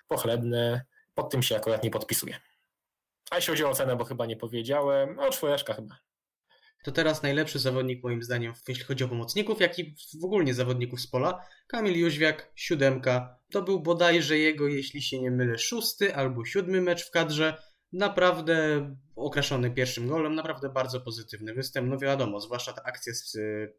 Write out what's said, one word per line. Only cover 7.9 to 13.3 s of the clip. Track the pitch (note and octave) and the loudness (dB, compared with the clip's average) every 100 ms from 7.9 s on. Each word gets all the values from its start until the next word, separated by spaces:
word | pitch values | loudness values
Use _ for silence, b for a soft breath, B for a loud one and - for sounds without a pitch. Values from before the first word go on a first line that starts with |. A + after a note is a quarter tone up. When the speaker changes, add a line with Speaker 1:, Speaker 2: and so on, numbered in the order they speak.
| B2 | -2
Speaker 2:
moim | B2 A#2 | -4 -4
zdaniem, | A#2+ A#2+ A#2 A#2 - | -2 -4 -4 -8 -8
jeśli | B2+ | -8
chodzi | - C3 | -6 -4
o | B2 | -2
pomocników, | A#2+ A#2 G3+ G#3+ G#3+ | -2 -2 -2 -2 2
jak | F3 F3 | 2 2
i | D3+ - - D#3 | -8 -12 -18 -8
w | F3+ | 0
ogólnie | G3+ C#3+ | 2 4
zawodników | A#2+ B2+ B2 A#2+ B2 | 2 0 0 -2 -6
z | - | -4
pola, | B2+ D3+ F#3 B B - | 0 0 -2 B B -8
Kamil | A#3+ G#3+ E3+ | -2 2 4
Jóźwiak, | E3+ D3 D#3 D#3 - - | 2 4 2 2 -6 -10
siódemka. | - D#3+ C3+ B2+ B2+ B2 B2+ | -2 4 4 4 2 2 0